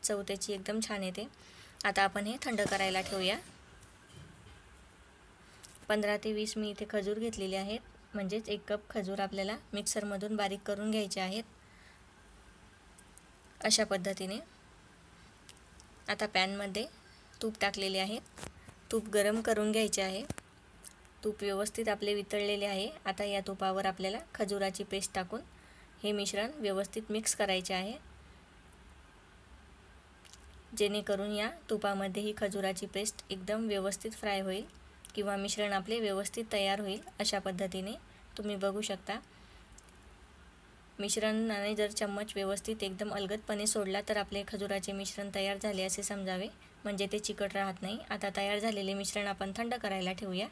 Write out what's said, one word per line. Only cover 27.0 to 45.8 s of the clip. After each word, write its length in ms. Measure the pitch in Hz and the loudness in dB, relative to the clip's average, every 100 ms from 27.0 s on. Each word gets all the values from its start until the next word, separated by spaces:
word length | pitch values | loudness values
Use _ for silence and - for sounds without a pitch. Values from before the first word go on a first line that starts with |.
| 220 | -2
mix 240 | 214 220 | 0 2
करायचे 400 | - 202 185 180 | 2 4 4 2
आहे, 220 | 185 196 277 - - - - - - - - - - - - - - - - - - - - - - - - - - - 214 | 0 -2 -6 -12 -20 -20 -20 -20 -20 -20 -20 -20 -20 -20 -20 -20 -20 -20 -20 -20 -20 -20 -20 -20 -20 -20 -20 -20 -20 -6 0
जेणेकरून 540 | 208 208 208 196 208 | 2 2 2 0 2
या 160 | 208 220 - - | 0 0 -2 -2
तुपामध्ये 520 | 214 208 196 196 190 | 0 2 2 0 0
ही 100 | 214 214 | -2 0
खजुराची 500 | 202 196 190 185 196 | 0 2 0 0 -2
paste 380 | 196 214 - - | -2 -2 -4 -6
एकदम 360 | 190 185 214 226 | -6 -2 0 2
व्यवस्थित 440 | 202 190 196 220 | 2 2 0 -4
fry 280 | 220 214 196 | -4 0 0
होईल 240 | 190 190 285 - - - - | 0 -2 -4 -12 -20 -18 -8
किंवा 220 | - 202 202 | -2 0 0
मिश्रण 360 | 202 208 208 | 0 0 2
आपले 260 | 196 196 233 | 0 0 0
व्यवस्थित 440 | 214 196 202 226 220 | 2 2 0 -4 0
तयार 280 | 208 196 202 | 2 4 2
होईल. 200 | 202 208 - - | 0 -4 -6 -2
अशा 180 | 214 202 | 0 2
पद्धतीने 540 | 190 180 190 190 185 294 - - - - | 0 0 0 -2 -4 -6 -12 -20 -14 -6
तुम्ही 180 | 208 202 | -2 0
बघू 240 | 196 196 | 0 0
शकता. 360 | 214 190 - 220 - - - - - - - - - - - - - - - - - - | -2 -2 -4 -6 -6 -20 -20 -20 -20 -20 -20 -20 -20 -20 -20 -20 -20 -20 -20 -20 -14 -4
मिश्रणाने 760 | 202 214 214 220 226 208 202 | 0 2 2 2 2 0 0
जर 160 | 214 208 | 2 2
चम्मच 420 | 214 208 202 214 | 2 0 -2 -2
व्यवस्थित 480 | 196 196 196 - 220 | 0 0 0 -2 -2
एकदम 300 | 196 190 214 | -2 -2 -2
अलगदपणे 540 | 202 190 214 220 208 214 | -2 -2 -2 -2 0 2
सोडला 340 | 220 190 196 208 | 2 2 0 0
तर 80 | 208 | 0
आपले 280 | 196 202 196 | 0 -4 -4
खजुराचे 440 | 196 196 196 190 | -4 -2 -2 -2
मिश्रण 380 | 196 196 - 202 | -4 -4 -4 -4
तयार 240 | 196 196 196 | 0 0 0
झाले 240 | 208 190 | 0 0